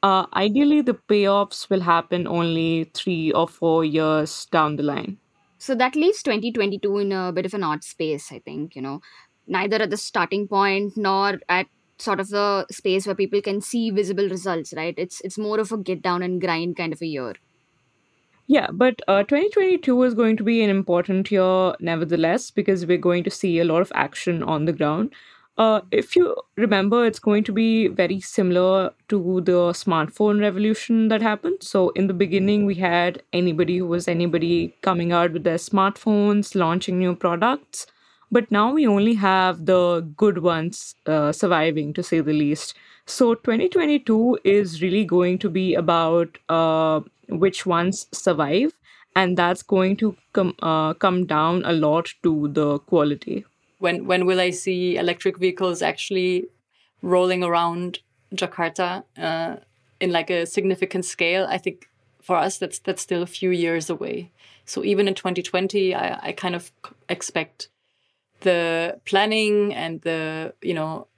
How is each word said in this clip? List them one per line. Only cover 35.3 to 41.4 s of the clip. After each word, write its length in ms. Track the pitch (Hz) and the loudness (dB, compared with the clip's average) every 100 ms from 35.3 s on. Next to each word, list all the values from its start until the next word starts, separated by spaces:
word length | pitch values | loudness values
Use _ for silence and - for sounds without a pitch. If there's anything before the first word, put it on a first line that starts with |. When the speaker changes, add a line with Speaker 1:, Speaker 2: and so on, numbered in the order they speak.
Speaker 1:
with 120 | 165 | 0
their 120 | 175 170 | -2 -2
smartphones, 960 | - 202 190 202 - 208 208 208 202 | 0 2 2 0 0 2 4 2 0
launching 440 | 202 165 175 - 180 | 0 0 0 -2 -2
new 160 | 180 | 0
products. 720 | 175 185 170 220 285 _ - - _ _ _ _ | 0 -2 0 0 -2 _ -16 -16 _ _ _ _
But 180 | - 220 | 0 2
now 220 | 208 220 | 2 4
we 140 | 294 269 | 4 4
only 260 | 202 214 | 4 4
have 520 | 226 196 190 185 170 160 | 4 4 4 2 0 2
the 340 | 185 175 170 165 147 | 4 4 0 -4 2
good 220 | 208 175 | 2 4
ones, 560 | 170 165 160 - - - | 0 0 -2 -8 -16 -10
uh, 280 | - 156 147 | -2 2 2
surviving, 600 | 156 | 0